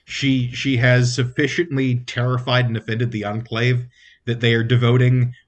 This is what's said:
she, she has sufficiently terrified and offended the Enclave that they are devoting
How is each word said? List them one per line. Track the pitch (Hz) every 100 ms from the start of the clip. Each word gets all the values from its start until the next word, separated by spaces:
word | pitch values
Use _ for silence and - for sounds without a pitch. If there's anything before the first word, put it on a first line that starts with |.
she, | - - 139 131 123
she | 123 139 123
has | 127 127 120
sufficiently | 135 123 - 143 - 170 135 131 123
terrified | 123 123 127 123 127 123 120
and | 110
offended | - 110 113
the | 107
Enclave | 101 110 117 113 123 123 123 _ - _
that | 120 117
they | 117
are | 117
devoting | 117 123 120 123 127 127 123 -